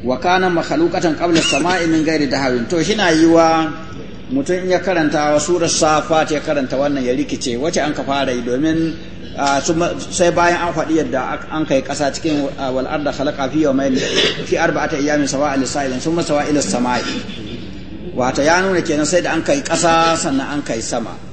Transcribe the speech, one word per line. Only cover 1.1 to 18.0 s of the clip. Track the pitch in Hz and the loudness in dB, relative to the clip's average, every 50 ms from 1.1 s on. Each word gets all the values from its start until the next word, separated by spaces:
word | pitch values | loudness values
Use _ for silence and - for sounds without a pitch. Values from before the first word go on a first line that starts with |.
| 156 - | 0 0
qabla | 165 175 170 160 | 0 2 2 2
as-sama'i | - - - 139 151 170 185 185 170 165 | 2 2 0 0 0 0 0 0 2 2
min | 160 160 156 | 2 2 2
ghairi | 151 160 151 147 135 | 2 2 2 0 0
dahawin. | 123 135 139 135 127 123 117 104 | 0 0 0 0 0 0 0 0
To, | 185 165 160 | 0 0 0
shina | 156 214 214 202 175 | 0 0 2 2 2
yiwa | 165 160 160 165 165 165 165 160 165 160 160 156 147 - - - - - - - - - - - | 4 6 6 6 6 6 6 6 4 2 2 0 -4 -8 -12 -12 -12 -14 -14 -14 -14 -16 -10 -4
mutum | 127 135 135 - 175 185 180 | -4 -4 -2 -2 -2 -2 0
in | 185 | 0
ya | 180 175 | 0 0
karanta | 175 196 190 170 160 151 147 156 147 151 151 | 2 0 0 2 2 2 2 2 2 2 2
wa | 147 | 2
surar | - - 175 175 165 165 | 2 2 2 2 2 2
Safat | - - 165 156 156 151 131 - 160 160 156 - | 2 2 4 4 4 4 2 2 2 2 2 2
ya | 156 147 | 0 -2
karanta | - - 156 143 131 123 135 131 | 0 0 0 0 0 -2 0 0
wannan | 139 147 143 139 127 | 0 0 0 0 0
ya | 123 127 | 0 0
rikice, | 139 147 - 147 131 - 139 120 117 | 0 0 -2 -4 -6 -4 -4 -2 -2
wace | 131 165 180 - 139 | -2 0 0 0 0
an | 151 147 | 0 -2
ka | 139 135 | -4 -2
fara | 139 139 139 139 131 | -2 0 0 0 0
yi, | 127 123 | -2 -2
domin | 117 123 123 131 151 160 160 160 165 165 151 - - - - - - - - | -2 -2 -2 0 0 0 2 0 0 -2 -4 -6 -12 -14 -14 -14 -14 -12 -6
ah, | - 135 139 139 139 | -2 0 2 2 0
summa, | 135 - 170 160 170 - - - | 2 0 0 0 0 -2 -2 -6
sai | - - - - 180 175 | -8 -8 0 2 2 2
bayan | 170 175 170 170 170 170 160 175 | 4 4 4 4 4 2 0 -2
an | 165 160 | -2 -2
faɗi | 147 147 160 160 | -2 0 2 0
yadda | 135 127 123 131 127 - 139 | 0 0 -2 -2 -2 -2 -6
ak-, | - - - | -6 -8 -8
an | 143 156 156 | -4 -4 -2
kai | - 147 135 | 0 0 0
ƙasa | 131 - 143 - 151 139 135 | 0 -2 -4 -2 -2 -2 -2
cikin, | - - 170 151 143 139 139 - | -2 -2 -2 0 0 -2 -2 -4
ah, | - 139 131 | -6 -6 -4
"wal | 127 131 127 | -2 -2 -2
arda | - - 156 147 143 | -2 -4 -2 -2 -2
khalaqa | 123 - 135 147 147 - 139 131 | -2 -2 -2 -2 -2 -2 -4 -2
fi | 120 156 156 | 0 2 2
yawmayn | 147 135 135 139 139 127 127 131 - - - - - - - - | 2 2 2 2 2 0 0 0 0 0 2 0 0 0 -4 -4
fi | - 175 - | -2 0 0
arba'ati | 160 170 156 147 143 - 165 143 | 2 0 0 0 -2 -2 -2 -2
ayyamin | 139 147 147 147 143 | 0 0 2 0 0
sawa'a | 135 - 131 147 147 139 135 | 0 0 0 0 0 0 0
lis-sa'ilin, | 131 120 - 147 143 135 127 127 | -2 -2 -2 -4 -2 -2 -4 -4
summa | - 160 165 170 | -2 -2 -2 -2
stawa | 151 - 147 147 143 | 0 0 0 0 0
ila | 143 151 147 | 0 0 0
as-sama'i." | 131 - - 123 123 123 123 120 113 - - - - - - - - - - - - - - - - - - - | 0 0 0 0 0 0 0 0 -2 -4 -6 -6 -8 -8 -12 -12 -10 -10 -12 -12 -12 -12 -14 -14 -14 -14 -12 -12